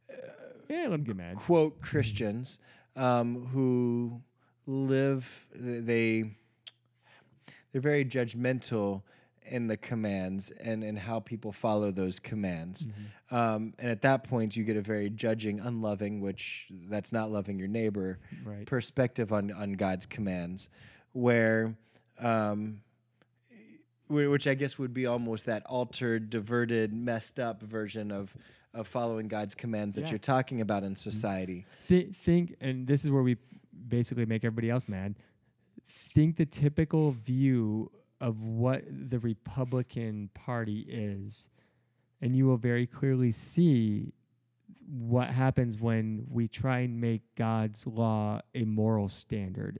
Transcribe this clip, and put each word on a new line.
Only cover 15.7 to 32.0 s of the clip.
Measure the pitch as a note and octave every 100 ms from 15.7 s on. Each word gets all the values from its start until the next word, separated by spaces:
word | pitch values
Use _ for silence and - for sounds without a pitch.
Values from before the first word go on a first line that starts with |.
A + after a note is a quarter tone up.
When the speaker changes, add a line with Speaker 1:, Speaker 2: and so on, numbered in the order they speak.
| A#2 G#2+ G2+ G#2 G#2+
Speaker 1:
which | G2 F#2 - - -
that's | F#2+ F2+ G#2 -
not | A#2 A2
loving | G#2 F#2+ G2
your | F#2+
neighbor, | A2+ A2 G2+ F#2 F#2 - -
Speaker 2:
Right. | A#2 G#2 G#2
Speaker 1:
perspective | B2+ - - B2 - G#2
on, | G#2 G2+
on | F#2+ G2+
God's | G2 F#2+ F#2 -
commands, | - G2 F2+ F2 F#2 - - - - _
where, | B2+ A#2+ A#2 A2 A2+ A2+ A2 _ - _ -
um, | A#2+ A2+ G#2 G#2 G#2+ G#2 - _ _ _ _ _ _ - A3 - _ _ -
whi-, | D3 C#3+
which | C#3+ C#3+
I | C3+
guess | C#3 -
would | B2+
be | B2 B2
almost | A#2+ A#2 A2 -
that | G#2 -
altered, | B2+ A#2+ - B2 A2+ G#2+
diverted, | A2+ G#2 A#2+ A#2 A2+ A2
messed | A2 A#2+ A2+ - -
up | A#2 G2
version | G#2+ A2 G#2 G#2+ G#2
of, | G2+ G2 - - - _
of | A#2 G#2+
following | B2+ A#2 A2 G#2+
God's | G#2+ G2+
commands | - A#2+ G#2+ G#2 G2+
that | C#3+
Speaker 2:
Yeah. |
Speaker 1:
you're | A2
talking | - C3 B2+ B2
about | G#2 G2+
in | G2
Speaker 2:
Mm-hmm. | F#2+
Speaker 1:
society. | G#2 G#2 A2 F#2+ F#2 F2+ - -
Speaker 2:
Thi-, | - F3+